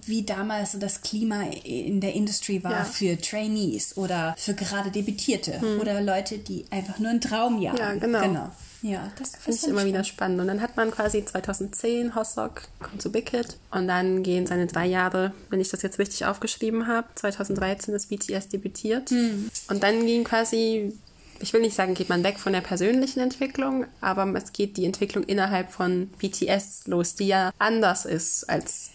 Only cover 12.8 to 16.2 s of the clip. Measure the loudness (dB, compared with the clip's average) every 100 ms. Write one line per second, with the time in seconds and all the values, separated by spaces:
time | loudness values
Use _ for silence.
12.8 | -12 -8 -2 -2 0 -2 -4 -10 -6 -2
13.8 | 2 2 2 2 2 2 2 0 0 2
14.8 | 2 2 2 2 0 -2 -2 0 0 -2
15.8 | -2 0 -2 -2